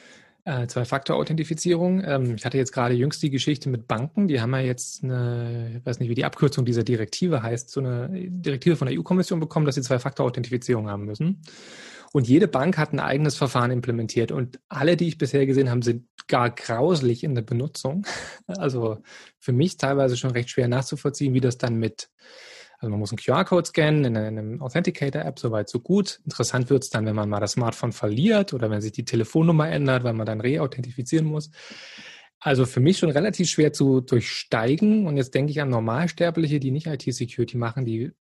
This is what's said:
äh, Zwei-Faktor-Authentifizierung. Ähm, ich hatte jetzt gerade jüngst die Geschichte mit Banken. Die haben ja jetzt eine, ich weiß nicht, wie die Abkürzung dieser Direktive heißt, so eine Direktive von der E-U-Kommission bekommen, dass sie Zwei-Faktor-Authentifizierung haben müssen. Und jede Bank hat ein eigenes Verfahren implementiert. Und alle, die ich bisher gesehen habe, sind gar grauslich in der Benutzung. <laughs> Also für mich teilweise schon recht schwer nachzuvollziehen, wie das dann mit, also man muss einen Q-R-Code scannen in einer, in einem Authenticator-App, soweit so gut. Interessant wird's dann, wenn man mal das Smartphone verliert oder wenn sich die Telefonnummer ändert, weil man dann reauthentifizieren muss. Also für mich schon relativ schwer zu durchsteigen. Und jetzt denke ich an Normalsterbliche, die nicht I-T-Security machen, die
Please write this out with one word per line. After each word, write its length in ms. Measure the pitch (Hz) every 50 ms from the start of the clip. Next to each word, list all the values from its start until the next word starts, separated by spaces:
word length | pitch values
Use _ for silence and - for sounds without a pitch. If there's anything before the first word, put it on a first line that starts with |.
| - - - - - _ _ _ _
äh, 220 | 190 147 123 120
Zwei-Faktor-Authentifizierung. 1400 | 120 - 127 123 - - 139 - - 156 143 151 - 160 160 156 - 165 156 - 175 175 165 175 180 185 190 190
Ähm, 300 | 160 143 135 131 123 117
ich 100 | 101 -
hatte 140 | 123 - 135
jetzt 140 | 131 - -
gerade 220 | - 123 123 123
jüngst 280 | 120 127 151 147 - -
die 80 | 151
Geschichte 400 | 135 131 - - 147 - - 139
mit 180 | 127 117 113 -
Banken. 400 | 120 107 123 160 - - 202 185
Die 120 | 147 123
haben 120 | 113 117 131
ja 80 | 131
jetzt 420 | 131 127 123 123 - - - - -
eine, 760 | 131 127 123 123 120 120 120 120 117 117 120 117 117 113 120
ich 80 | 123
weiß 140 | - 120 -
nicht, 100 | 127 117
wie 40 | 117
die 100 | - -
Abkürzung 400 | 143 - - - 139 - - 127
dieser 200 | 117 120 117 113
Direktive 580 | 110 123 110 110 101 - - 185 180 160 131 107
heißt, 280 | 113 117 120 - -
so 100 | - 139
eine 300 | 135 127 123 120 123 160 190
Direktive 640 | 185 185 185 180 180 170 156 139 131 - 175 165
von 100 | 151 143
der 80 | 127 131
E-U-Kommission 460 | 170 160 - 185 185 185 - 185 165
bekommen, 260 | 156 151 - 165 156
dass 80 | 147 123
sie 80 | 147 127
Zwei-Faktor-Authentifizierung 1080 | 123 135 120 - 139 - - 139 127 120 - 120 - 123 123 - - 123 113 107 104
haben 180 | 101 101 104
müssen. 360 | 104 107 104 151 170 196 - - - - - - - - - - - - - - - -
Und 160 | 147 127 113
jede 180 | 131 160 214
Bank 320 | 151 - 131 135 170 190 156
hat 140 | 156 - -
ein 80 | 139
eigenes 360 | 147 151 135 143 151 151 139
Verfahren 360 | - 147 127 - 127 120 123 127
implementiert. 580 | 123 120 123 117 117 113 107 - 123 117 113
Und 300 | - 143 127 123 - - _ _
alle, 280 | - - 143 160 175
die 120 | 165 175 165
ich 100 | - -
bisher 280 | 151 127 135 143 139
gesehen 220 | 135 131 131 131 127
habe, 140 | 123 123 117
sind 240 | 120 117 120 120 _ _ - - -
gar 220 | - 131 120 127
grauslich 760 | 123 - - - 117 113 135 170 185 156 135 120 120 117 -
in 100 | 160 135
der 80 | 117 110
Benutzung. 640 | 107 123 120 127 156 - - - 131 143 190 202 -
<laughs> 60 | - - - - - - -
Also 520 | - 180 190 160 147 127 123 117 110 107 107 - - - - - - _ _
für 140 | - - 123
mich 260 | 120 156 185 - -
teilweise 400 | - 135 139 139 139 131 123 120
schon 120 | - 131
recht 200 | 120 120 120 -
schwer 180 | - - 123 120
nachzuvollziehen, 680 | 120 131 131 - - 143 - 143 139 - 147 135 127
wie 60 | 127
das 160 | 127 127 120
dann 200 | - - 123 117
mit, 340 | 113 113 110 - - - - _ _ _ - - - - - - - - - - _
also 120 | - 113
man 100 | 104 104
muss 100 | 107 101
einen 80 | - 107
Q-R-Code 480 | - - 123 160 185 - - 175 160
scannen 380 | - - - 156 151 156 151 143
in 120 | 123 117
einer, 120 | 110 107 110
in 100 | 110 110
einem 240 | 107 107 117 123 143
Authenticator-App, 760 | 127 - - 185 - 165 - 143 139 135 147 - - - -
soweit 320 | - 120 110 107 104 -
so 100 | - 120
gut. 400 | - - 180 202 196 196 - - _
Interessant 440 | 151 - - 123 - - 127 127 123
wird's 220 | 139 131 127 -
dann, 160 | - 117 110
wenn 100 | 110 107
man 140 | 110 107 104
mal 100 | 104 104
das 120 | 107 98 -
Smartphone 400 | - 120 113 - - - 117 104
verliert 600 | - - 107 104 117 156 220 220 208 196 196 -
oder 180 | 127 117 107
wenn 120 | 107 104 104
sich 100 | 110 -
die 140 | - 123
Telefonnummer 640 | - - 117 110 - - 160 160 165 170 156 151 160
ändert, 340 | 165 151 143 135 131 127 120
weil 80 | 123 113
man 140 | 113 110
dann 160 | 110 110 107 110
reauthentifizieren 840 | 123 139 165 156 131 - - 120 123 120 - 120 - - 160 160
muss. 260 | 156 151 151 151 - - - - - - - - - - - - - - - - _ _ _
Also 280 | - 151 143 123 131
für 140 | 120 - 123
mich 180 | 123 156 190 -
schon 120 | - 165
relativ 380 | 139 143 175 214 175 - 180 160
schwer 240 | - - 151 147 151
zu 300 | - 139 135 131 131 123
durchsteigen. 1040 | - - 120 117 - - - - - - 117 110 120 143 165 208 214 214 220 208
Und 100 | 165 147
jetzt 180 | 139 131 - -
denke 160 | 139 135 151
ich 120 | 143 151 147
an 80 | 135
Normalsterbliche, 920 | 123 113 113 113 113 131 170 170 - - 175 170 165 165 165 147 151 147
die 100 | 131 135
nicht 160 | 127 151 156
I-T-Security 720 | 165 151 131 - - 123 - 123 120 - - 120 113 -
machen, 300 | 123 117 113 113 135 131
die 260 | 117 113 113 120 156 - _ _